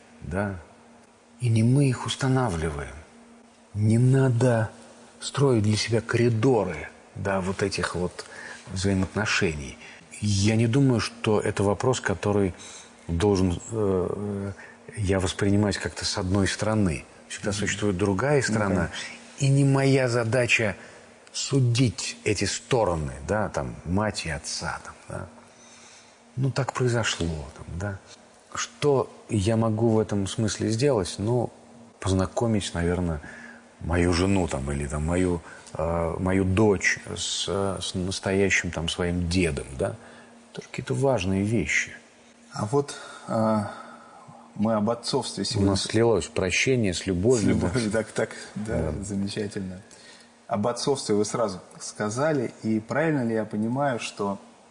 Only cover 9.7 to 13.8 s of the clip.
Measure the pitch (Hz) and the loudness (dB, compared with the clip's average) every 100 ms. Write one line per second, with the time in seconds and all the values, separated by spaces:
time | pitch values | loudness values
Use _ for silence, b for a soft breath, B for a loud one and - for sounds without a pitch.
9.7 | - B B - - 104 98 104 113 117 | -14 B B -18 -6 -2 2 4 4 4
10.7 | 135 135 117 - - 110 104 - - 101 | 4 4 4 0 -2 0 2 0 0 2
11.7 | 98 127 120 - 92 104 101 98 - B | 2 0 0 -2 -2 0 2 2 -2 B
12.7 | B B B - 85 104 95 95 82 - | B B B -4 2 4 4 2 0 -4
13.7 | 113 | -2